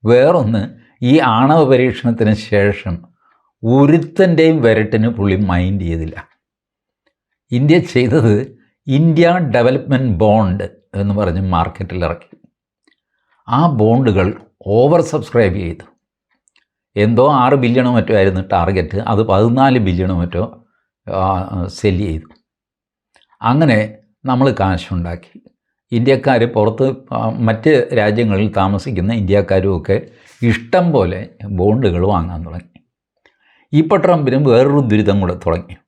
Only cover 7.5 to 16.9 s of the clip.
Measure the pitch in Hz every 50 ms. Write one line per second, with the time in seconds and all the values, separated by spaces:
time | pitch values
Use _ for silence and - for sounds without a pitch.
7.5 | 120 123 135 143 160 175 175 - - 127 127 127 - 160 - 117 104 104 135 -
8.5 | - _ _ _ _ _ _ - 131 143 165 165 156 156 170 170 175 185 170 131
9.5 | 107 123 117 127 127 - - - 135 127 131 123 101 82 107 107 104 110 107 92
10.5 | 90 101 92 90 - _ _ _ - 95 101 101 98 104 104 92 82 90 95 92
11.5 | 90 82 82 - - - 92 85 87 90 87 78 - - - _ - _ _ _
12.5 | _ _ _ _ _ _ _ _ _ _ _ _ _ _ _ _ _ _ _ -
13.5 | 113 131 160 170 143 113 107 110 113 127 131 117 98 95 92 98 - - - _
14.5 | _ _ - 95 101 113 123 143 165 170 160 - - 151 - - - 120 113 95
15.5 | 85 101 92 85 82 80 - - _ _ _ _ _ _ _ _ _ _ _ _
16.5 | _ _ _ _ _ _ _ _